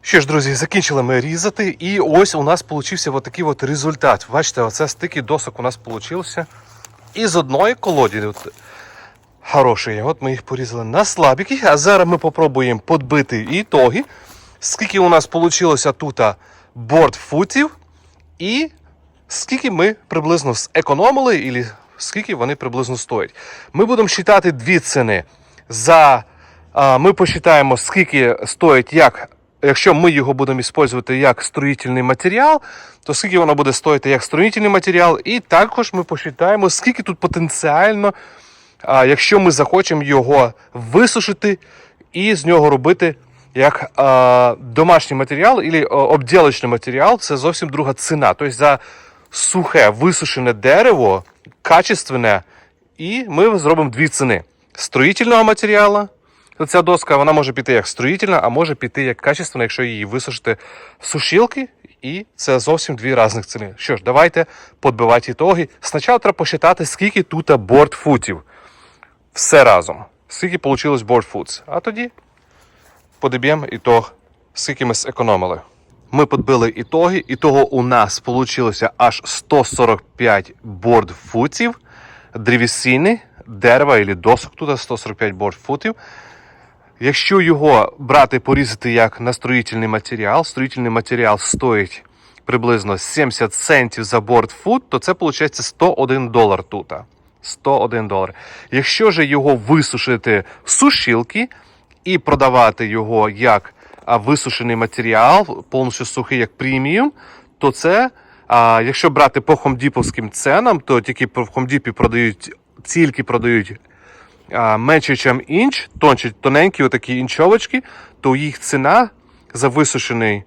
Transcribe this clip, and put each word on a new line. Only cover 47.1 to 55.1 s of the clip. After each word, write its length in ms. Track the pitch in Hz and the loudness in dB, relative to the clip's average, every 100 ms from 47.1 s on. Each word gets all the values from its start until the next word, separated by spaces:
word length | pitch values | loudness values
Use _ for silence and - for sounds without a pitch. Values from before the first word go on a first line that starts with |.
| 233 | 2
це 180 | - 143 | -2 -4
зовсім 320 | 147 170 160 | -4 -4 -8
друга 260 | 143 139 | -4 -4
ціна. 400 | 131 - 156 127 | -6 -4 0 0
Тобто 200 | 92 147 | 0 -4
за 240 | 113 147 135 - - - _ _ | 0 2 2 -4 -20 -20 _ _
сухе, 600 | - - 185 165 160 107 | -6 -4 -2 0 4 4
висушене 640 | 107 175 180 - - 127 | 4 0 0 -6 -4 -2
дерево, 720 | 110 127 160 247 180 113 92 90 _ - _ | 0 2 4 4 4 2 0 -4 _ -20 _
качественне, 800 | - 165 185 165 - 131 117 98 - _ _ _ _ _ | 2 4 4 -4 -4 -2 0 0 -4 _ _ _ _ _
і 260 | 165 233 240 | -10 -8 -6
ми 300 | 151 208 208 | 0 2 2
зробимо 320 | 151 160 147 | 0 0 0
дві 180 | 110 160 | -2 -4
ціни. 340 | - 135 95 - _ _ | -2 -2 -2 -4 _ _
Строїтельного 680 | - - 127 143 | -14 -6 0 0